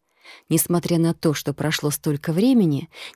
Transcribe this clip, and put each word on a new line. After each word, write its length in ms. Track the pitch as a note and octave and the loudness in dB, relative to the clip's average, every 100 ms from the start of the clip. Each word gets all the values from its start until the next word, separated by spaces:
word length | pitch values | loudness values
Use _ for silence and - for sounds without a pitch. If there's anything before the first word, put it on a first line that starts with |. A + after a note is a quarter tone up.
| _ _ - - - | _ _ -20 -16 -2
Несмотря 500 | F#3 - F3 - E3+ | 0 2 0 0 2
на 160 | E3 | 0
то, 200 | E3+ E3 | 0 -2
что 200 | D3 - | -2 -4
прошло 380 | C#3+ D3 D#3+ D3 | -4 -4 -2 -4
столько 400 | C#3+ D#3 C#3+ - | -4 -4 -4 -2
времени, 580 | D#3+ A#3+ B3+ F3 C#3 - - - | 2 4 4 4 0 -4 -14 -8